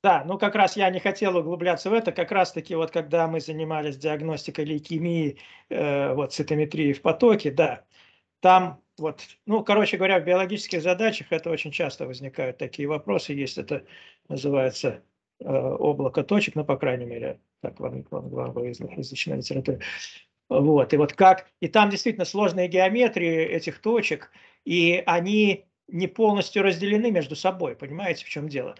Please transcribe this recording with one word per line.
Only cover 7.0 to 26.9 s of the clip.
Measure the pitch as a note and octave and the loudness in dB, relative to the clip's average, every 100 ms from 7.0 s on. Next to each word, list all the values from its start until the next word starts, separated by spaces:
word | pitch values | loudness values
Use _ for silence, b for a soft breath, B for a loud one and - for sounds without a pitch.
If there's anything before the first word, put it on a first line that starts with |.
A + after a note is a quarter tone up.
потоке, | - - A#3+ G#3+ D3+ | 0 4 6 4 2
да, | C#3 D#3 B2 _ b b b _ _ | 2 0 0 _ b b b _ _
там | F3+ F#3 F3+ C#3+ _ - | 6 6 6 -8 _ -8
вот, | D#3 D3+ - _ - | -8 -8 -18 _ -2
ну, | G#3+ | -2
короче | G#3 G#3 G#3 F#3+ | 4 4 4 2
говоря, | F#3+ F#3+ | 2 2
в | |
биологических | D#3 F3+ F#3 G#3 - F3 | 4 2 2 -4 -6 -4
задачах | D#3+ F3+ A3 A3 - | 0 2 0 -2 -4
это | D#3+ E3+ | -4 -2
очень | D#3 D3+ | -4 -4
часто | C#3+ D#3 - C3 | -4 -4 -4 -10
возникают | B2+ C3+ - C3 B2 | -10 -12 -6 -6 -6
такие | C3+ - C#3+ | -10 -6 -4
вопросы, | D3+ D3+ G3 - | -4 -2 -2 -2
есть | C#3+ C3+ - | -6 -6 -8
это, | - D3+ - B B B _ | -6 -8 -8 B B B _
называется, | C#3+ C#3 C#3 C3 - C3+ G#2 _ _ _ _ | -6 -2 0 0 -2 -6 -6 _ _ _ _
э, | - | -4
облако | C3+ C3 - D3+ C#3 C3+ - | -2 -2 0 0 0 0 -2
точек, | - G#3 - D#3 | 0 0 0 -4
ну, | |
по | C#3+ C#3 | -2 -2
крайней | C#3+ B2 A#2+ | -2 -4 -6
мере, | A#2+ B2+ C#3 _ _ | -8 -8 -10 _ _
так | - - | -12 -8
в | B2 | -10
ан-, | B2+ C3 | -10 -10
в | C3 B2+ B2+ | -10 -8 -8
англоязычной | B2+ B2 B2 A#2+ B2 - B2+ B2+ - C3+ | -8 -6 -8 -8 -12 -10 -12 -8 -6 -6
литературе. | B2+ C3+ C3 - B B B B B _ _ | -6 -6 -4 -6 B B B B B _ _
Вот, | - C#3+ D3+ B2+ | 2 6 6 4
и | D3 | 4
вот | D3 | 2
как, | - F#3+ F#3 - _ | 6 8 8 2 _
и | E3+ | 0
там | A3 G#3 | 4 4
действительно | G3 B3 G#3+ F3 | 2 -4 -4 -4
сложные | G3 G#3 F3+ F3+ | 0 0 0 0
геометрии | F3+ F#3+ A3+ A#3+ A3+ E3+ E3 D#3+ | 2 2 4 2 2 -2 0 -2
этих | E3 D#3+ D3 | -2 -6 -8
точек, | G#3+ A#3 - D3+ - b b b | -2 -2 -2 -6 -10 b b b
и | - F3 E3+ F3+ F3 | -2 2 4 2 2
они | F3 F3+ G#3+ G#3 F#3 _ _ _ | 0 2 4 4 2 _ _ _
не | F3 F3+ | -6 -6
полностью | F#3 A3 G3+ - G#3 | 2 2 2 0 0
разделены | G3 E3 G3+ | 2 0 0